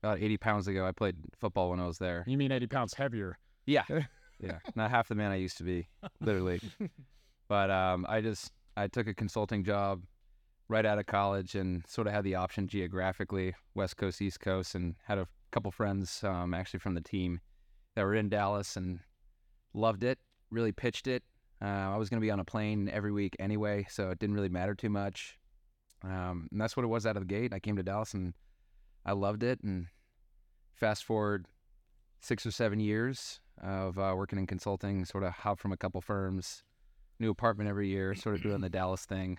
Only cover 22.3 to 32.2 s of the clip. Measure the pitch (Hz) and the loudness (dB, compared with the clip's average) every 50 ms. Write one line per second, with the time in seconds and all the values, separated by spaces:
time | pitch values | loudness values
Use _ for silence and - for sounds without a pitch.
22.3 | 104 98 90 - - 110 107 107 107 107 98 101 - 107 101 104 104 101 101 95 | 2 2 0 -2 -2 -2 0 0 0 0 0 0 0 -2 0 0 0 2 0 0
23.3 | - - 95 98 107 104 107 104 104 101 98 - - - 101 92 92 87 110 104 | -2 -2 -2 0 0 2 2 2 0 0 -2 -4 -4 -4 -2 -2 -2 -2 0 0
24.3 | 104 104 101 95 90 90 90 98 104 - - 107 104 101 101 98 98 - - - | 0 2 0 0 0 0 0 0 -2 -2 0 0 0 0 -2 -4 -6 -8 -12 -14
25.3 | - - _ _ _ - _ _ _ _ _ _ - _ - 92 92 92 90 90 | -16 -20 _ _ _ -20 _ _ _ _ _ _ -20 _ -8 -6 -4 -2 -2 -2
26.3 | 90 87 82 - - 104 107 113 - - 123 117 113 117 104 113 107 101 95 90 | -4 -4 -6 -4 -2 0 0 0 0 0 0 2 2 2 2 2 0 0 -2 0
27.3 | 98 104 120 123 101 95 - 107 104 98 92 92 98 104 110 - - 101 92 90 | 0 0 0 0 -2 -2 -2 0 0 0 0 0 -2 -2 -2 -2 -4 -4 -4 -4
28.3 | 87 - - - - _ _ _ _ - - - - - - - 101 98 98 101 | -6 -8 -16 -20 -20 _ _ _ _ -20 -20 -20 -20 -10 -4 -2 0 2 2 0
29.3 | 104 107 120 120 127 123 - 104 95 90 87 87 _ _ _ _ _ _ _ _ | 2 2 2 0 0 0 0 -2 -2 -2 -4 -6 _ _ _ _ _ _ _ _
30.3 | _ - _ _ _ _ _ - _ - - 110 107 - - - 113 107 107 104 | _ -20 _ _ _ _ _ -20 _ 0 2 2 2 0 0 0 2 2 4 2
31.3 | 104 98 87 - _ _ _ _ - - _ _ _ _ _ _ _ _ | 2 0 -2 -8 _ _ _ _ -20 -20 _ _ _ _ _ _ _ _